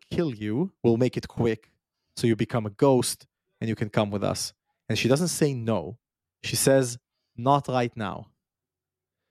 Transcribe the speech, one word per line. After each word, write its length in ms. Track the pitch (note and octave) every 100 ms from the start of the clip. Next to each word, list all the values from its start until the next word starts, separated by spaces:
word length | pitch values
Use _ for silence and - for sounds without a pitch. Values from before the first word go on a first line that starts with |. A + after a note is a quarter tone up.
| -
kill 220 | - E3
you, 400 | G#2+ G#2+ A#2+ F#3+ _
we'll 140 | A#2 A#2
make 200 | B2 A#2+
it 100 | -
quick, 440 | - A#2 A2 _ _ _ _ _ -
so 120 | A#2
you 80 | A2
become 300 | A2 B2 G#2+
a 40 |
ghost, 560 | G2+ C#3+ B2+ A#2+ - _ _ _ -
and 60 | A2+
you 60 | G#2+
can 140 | G#2+
come 220 | - G#2
with 120 | G2+
us." 300 | G2 G2 - - _ _ -
And 80 | A2
she 100 | A#2
doesn't 200 | C#3+ F3
say 240 | - D3+
no. 460 | B2+ A2+ G#2 D#2+ A#2+ _ _ _ _
She 120 | - A#2+
says, 420 | C#3 C3+ B2 B2 _ _ _ A#2+
"Not 320 | B2+ C#3+ C#3
right 280 | B2+ A#2+ A#2
now." 340 | G2 - - _ _ _ _ _ _ _ _ _ _